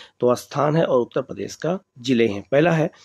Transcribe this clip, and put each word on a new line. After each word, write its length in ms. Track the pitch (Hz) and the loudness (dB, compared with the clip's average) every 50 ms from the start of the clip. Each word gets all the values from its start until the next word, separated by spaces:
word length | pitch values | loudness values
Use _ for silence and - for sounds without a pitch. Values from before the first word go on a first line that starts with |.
| - - _ - | -20 -18 _ -2
तो 160 | 123 123 123 | 0 0 0
स्थान 400 | - - - - 139 139 151 147 | 0 -2 -8 -4 -2 0 2 2
है 100 | 165 165 | 2 2
और 160 | - 143 123 | 2 2 0
उत्तर 200 | 117 - - 147 | 0 0 -4 -6
प्रदेश 340 | 127 - - 104 101 110 - | -6 -6 -8 -10 -10 -10 -10
का 240 | - - 156 180 202 _ _ _ 127 | -8 -6 -4 -4 -6 _ _ _ -10
जिले 280 | 117 131 131 113 113 113 | -4 0 2 2 2 2
हैं। 180 | 98 101 95 - | 0 -4 -6 -2
पहला 200 | 135 143 160 175 | 0 2 2 4
है 200 | 165 160 147 - - - _ | 2 2 0 -2 -4 -10 _